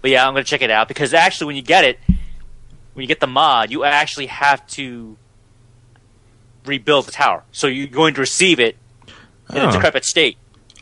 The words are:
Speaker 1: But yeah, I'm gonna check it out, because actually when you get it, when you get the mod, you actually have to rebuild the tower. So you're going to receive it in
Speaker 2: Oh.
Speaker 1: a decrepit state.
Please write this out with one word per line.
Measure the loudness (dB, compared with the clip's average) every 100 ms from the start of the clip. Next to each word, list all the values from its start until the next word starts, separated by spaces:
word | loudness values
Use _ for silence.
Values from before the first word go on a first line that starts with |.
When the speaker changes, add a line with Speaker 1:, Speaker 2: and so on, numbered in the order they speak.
Speaker 1:
But | 2
yeah, | 2 2
I'm |
gonna | 0
check | -2 -2
it | 2
out, | 2 0
because | -2 0
actually | 4 2 0 -6
when | -8
you |
get | 2 4 4
it, | 0 0 0 -2 -12 -16 -20 -20 -20 -20
when | -14
you | -6
get | -4
the | 0
mod, | 2 2 2 0
you | -2
actually | 0 2 0 -6 -12
have | -2 0 0 -4
to | -14 -12 -14 -18 -20 _ _ _ _ _ _ _ _ _ _ _ _ _ _ -8
rebuild | -6 0 0 0
the |
tower. | 0 0 0 -8
So | -6 -4
you're | -4 -6
going | 0 0 0
to |
receive | -4 2 2 2
it | 0 -2 _ _ -20 -20 -20 _ _
in | -2
Speaker 2:
Oh. | 0
Speaker 1:
a |
decrepit | 2 0 0 -2
state. | 0 0 -2 _ _ _ -10